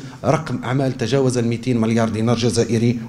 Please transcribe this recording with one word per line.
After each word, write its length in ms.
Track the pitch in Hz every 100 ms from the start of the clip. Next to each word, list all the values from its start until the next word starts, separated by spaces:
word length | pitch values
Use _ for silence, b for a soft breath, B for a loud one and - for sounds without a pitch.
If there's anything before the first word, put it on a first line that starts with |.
| B B 113
رقم 380 | 151 - 123
أعمال 340 | 113 135 135 123
تجاوز 400 | 110 139 131 123
المائتين 440 | 117 117 131 120
مليار 280 | 113 113 113
دينار 280 | 110 113 113
جزائري، 600 | 123 117 117 117 117 117